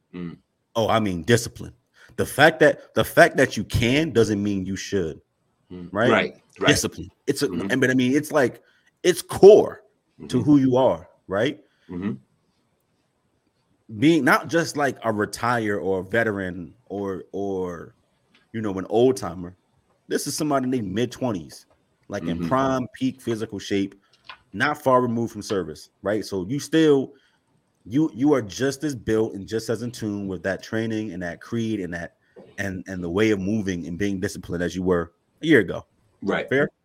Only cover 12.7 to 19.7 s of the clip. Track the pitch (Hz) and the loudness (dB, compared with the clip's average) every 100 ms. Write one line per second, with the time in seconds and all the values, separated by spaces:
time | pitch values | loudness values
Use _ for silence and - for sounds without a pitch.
12.7 | _ _ _ _ _ _ _ _ _ _ | _ _ _ _ _ _ _ _ _ _
13.7 | _ - 110 143 165 131 214 143 165 139 | _ -14 0 4 4 4 2 0 -2 -2
14.7 | 143 139 120 113 104 101 - 117 120 107 | -2 -2 -2 -4 -2 -2 -2 -2 0 -2
15.7 | 101 87 95 95 113 113 101 92 90 82 | -2 -2 -4 -2 -2 0 -2 -4 -8 -12
16.7 | - - 98 98 90 - 95 101 95 90 | -16 -12 -8 -6 -8 -10 -8 -6 -4 -6
17.7 | 82 87 _ _ _ _ _ _ 113 107 | -8 -14 _ _ _ _ _ _ -8 -6
18.7 | 95 92 110 131 98 92 85 87 90 _ | -6 0 4 4 4 -4 -10 -14 -16 _